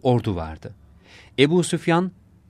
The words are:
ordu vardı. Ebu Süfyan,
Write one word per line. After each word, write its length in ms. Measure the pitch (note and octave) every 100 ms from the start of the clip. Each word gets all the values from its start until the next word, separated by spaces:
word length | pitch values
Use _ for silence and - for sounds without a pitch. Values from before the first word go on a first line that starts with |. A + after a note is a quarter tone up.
ordu 340 | C3 A#2+ A#2 F2+
vardı. 380 | D#2+ D#2+ - - - - - - - -
Ebu 260 | C#3+ F3+
Süfyan, 480 | D#3+ E3 - E3+ F#3 - _ -